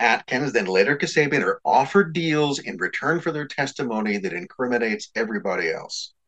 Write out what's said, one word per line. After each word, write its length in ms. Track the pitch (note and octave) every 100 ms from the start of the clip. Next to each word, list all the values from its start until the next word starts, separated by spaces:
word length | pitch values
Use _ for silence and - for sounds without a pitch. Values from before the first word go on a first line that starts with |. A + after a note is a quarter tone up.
Atkins, 520 | A#2+ A#2 - B2+ C#3
then 140 | A2+ F#2
later 320 | F#2+ G#2 D3
Kasabian 460 | F3 D#3+ D3 D3
are 160 | F#2+ -
offered 480 | - A#2 C3+ G3+ E3
deals 460 | D#3+ E3 D3+ D3 C3+
in 180 | - -
return 440 | - - C#3+ E3
for 100 | E3
their 160 | D3+ C#3+
testimony 720 | - C#3 - C3 A2 G#2+ G2+
that 140 | F#2
incriminates 800 | F2 - - B2 A#2+ A3+ G#3 -
everybody 560 | - A2+ G#2 F#2+ F2+ E2
else. 440 | - - - - _